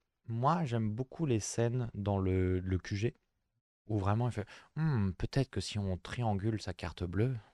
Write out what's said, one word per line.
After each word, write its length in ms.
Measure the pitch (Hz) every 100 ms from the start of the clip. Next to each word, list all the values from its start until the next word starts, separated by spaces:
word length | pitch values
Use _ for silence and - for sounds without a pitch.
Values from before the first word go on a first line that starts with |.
| _ _ -
moi, 380 | 113 131 170 147
j'aime 240 | 117 110
beaucoup 340 | 107 131 - 156
les 140 | 113
scènes 500 | - - 117 123 117
dans 260 | 104 101 98
le, 400 | 95 92 92 92
le 180 | 92 92
Q 180 | - 101
G, 200 | 113 - _ _ _ _ _ _ -
où 100 | 107
vraiment 280 | 95 107 123
il 60 |
fait, 140 | 104 98 - - -
Hmm, 360 | 160 123 98
peut-être 360 | 90 - 139 131
que 120 | 98
si 180 | - 104
on 180 | 98 90
triangule 640 | - - 117 98 107 107
sa 120 | -
carte 300 | - 85 -
bleue, 320 | 90 95 127 120 -